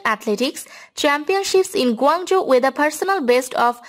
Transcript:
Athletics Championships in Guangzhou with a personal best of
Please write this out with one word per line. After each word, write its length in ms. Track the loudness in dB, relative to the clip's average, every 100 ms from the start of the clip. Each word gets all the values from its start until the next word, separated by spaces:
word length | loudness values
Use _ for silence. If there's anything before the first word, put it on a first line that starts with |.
Athletics 600 | -2 -4 -2 -2 -2 -6 -14 -20 -16
Championships 800 | -2 0 0 0 -2 2 0 0
in 200 | 0 0
Guangzhou 520 | 2 2 0 0 0 2
with 180 | 2
a 80 | 2
personal 480 | 0 -2 -2 -2 0
best 320 | 2 0 0
of 260 | 0 0 -2